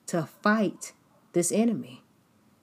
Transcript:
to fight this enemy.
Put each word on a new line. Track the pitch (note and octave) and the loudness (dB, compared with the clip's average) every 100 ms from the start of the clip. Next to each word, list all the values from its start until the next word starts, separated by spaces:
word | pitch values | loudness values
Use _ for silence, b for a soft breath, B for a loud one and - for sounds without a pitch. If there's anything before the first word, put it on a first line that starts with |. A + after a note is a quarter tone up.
| - | -6
to | B2+ - | -4 -4
fight | - G#3 A3 F#3+ - - - _ _ _ | -2 0 2 0 -2 -16 -18 _ _ _
this | F3 E3+ | -2 0
enemy. | F#3 A#3 F#3 A#2+ - _ _ _ _ _ _ | 2 2 0 -6 -16 _ _ _ _ _ _